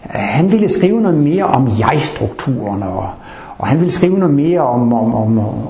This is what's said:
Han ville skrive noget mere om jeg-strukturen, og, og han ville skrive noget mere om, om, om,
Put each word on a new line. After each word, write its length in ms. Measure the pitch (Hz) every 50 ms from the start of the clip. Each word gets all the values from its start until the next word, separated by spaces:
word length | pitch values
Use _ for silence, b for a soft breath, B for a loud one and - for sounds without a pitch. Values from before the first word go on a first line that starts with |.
Han 500 | B - - - - 101 123 143 180 196
ville 180 | 226 214 208 -
skrive 320 | - - - 190 226 233
noget 160 | 220 185 165
mere 260 | 147 143 147 170 196 190
om 260 | - - 127 135 120 104 101
jeg-strukturen, 1040 | 110 120 151 147 139 - - - 110 104 - - - 143 127 107 104 101 98 98 95
og, 220 | 92 92 95 95 98 - B B B B B B B B
og 100 | B -
han 120 | 101 139 165
ville 120 | 180 170
skrive 280 | - - 180 180 185 196
noget 140 | 185 156 143
mere 280 | 143 147 170 175 170
om, 320 | 143 123 120 123 123 117 120
om, 200 | 117 113 113 117
om, 260 | 113 107 110 113 110 104 107 - 113 113